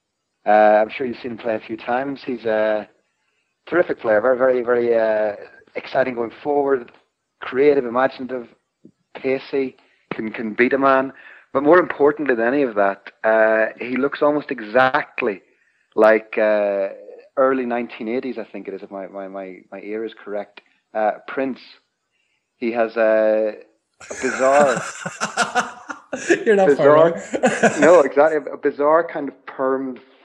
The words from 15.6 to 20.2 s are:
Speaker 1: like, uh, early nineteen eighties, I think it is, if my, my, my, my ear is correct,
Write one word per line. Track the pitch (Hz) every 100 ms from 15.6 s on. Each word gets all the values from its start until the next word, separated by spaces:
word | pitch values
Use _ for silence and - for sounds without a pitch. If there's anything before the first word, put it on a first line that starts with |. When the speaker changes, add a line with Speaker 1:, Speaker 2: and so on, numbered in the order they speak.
| _ _ _
Speaker 1:
like, | - 110 110 - -
uh, | 107 107 101 101 98 101 - - - -
early | 131 131 123
nineteen | 120 117 - 110
eighties, | 123 131 110
I |
think | 104 104 98
it |
is, | 95
if | 101
my, | 101 92
my, | 98 95
my, | 95 95 90 _
my | 98
ear | 101 107
is | 113
correct, | -